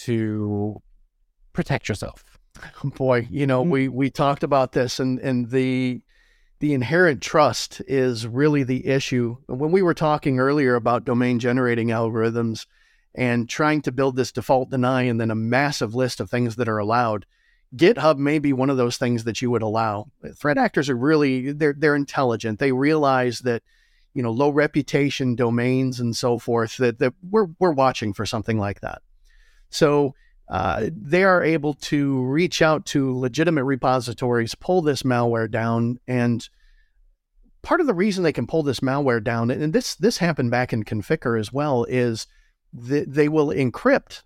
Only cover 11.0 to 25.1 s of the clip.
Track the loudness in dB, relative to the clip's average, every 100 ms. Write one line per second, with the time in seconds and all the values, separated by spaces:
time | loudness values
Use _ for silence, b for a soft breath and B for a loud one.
11 | 0 0 2 2 0 0 2 0 0 0
12 | -2 0 0 0 -4 -6 -12 _ _ _
13 | _ -4 0 0 -2 0 0 0 -2 0
14 | 0 0 -4 -4 0 0 0 0 0 2
15 | 0 0 -2 -2 0 0 0 -2 -4 -2
16 | -2 -4 -4 -2 -2 0 0 0 0 0
17 | 0 -2 -8 _ _ _ _ 4 4 6
18 | 4 2 2 2 2 2 2 2 0 0
19 | 0 0 -2 -4 -2 0 0 0 0 -2
20 | -8 _ -18 -4 0 2 2 0 0 0
21 | 2 4 4 0 -4 0 0 2 2 2
22 | -2 -2 0 0 -4 -2 0 2 2 2
23 | 2 2 0 -2 -2 -4 -6 _ _ _
24 | _ -4 -2 0 2 2 2 0 0 0
25 | 0